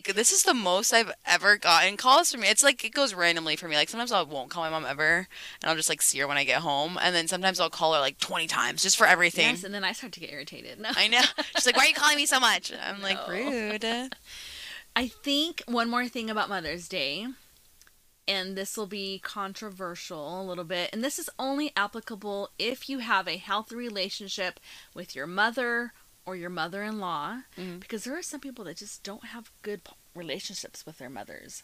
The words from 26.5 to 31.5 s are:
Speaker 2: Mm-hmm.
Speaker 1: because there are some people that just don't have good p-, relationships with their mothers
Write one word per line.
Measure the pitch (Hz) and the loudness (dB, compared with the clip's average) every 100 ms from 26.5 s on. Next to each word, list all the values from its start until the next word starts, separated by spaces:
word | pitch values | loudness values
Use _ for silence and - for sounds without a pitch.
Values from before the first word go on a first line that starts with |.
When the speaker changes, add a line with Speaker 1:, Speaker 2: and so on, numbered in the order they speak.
| 180 165 196 208 214 185 156 151 240 - - | -4 -4 -4 -6 -6 -4 -4 -6 -8 -12 -12
Speaker 2:
Mm-hmm. | 180 175 | -10 -10
Speaker 1:
because | - 220 | -10 -10
there | 240 311 | -8 -8
are | |
some | 349 294 | -8 -12
people | 277 247 180 | -12 -12 -14
that | 165 | -14
just | 208 - | -14 -14
don't | - 214 220 | -14 -14 -14
have | 233 220 _ | -16 -18 _
good | 208 208 | -10 -10
p-, | - - _ 165 | -10 -20 _ -14
relationships | 165 160 - 196 - - - | -8 -8 -8 -12 -12 -16 -18
with | 160 | -16
their | 127 | -14
mothers | 123 - 78 - | -12 -14 -16 -16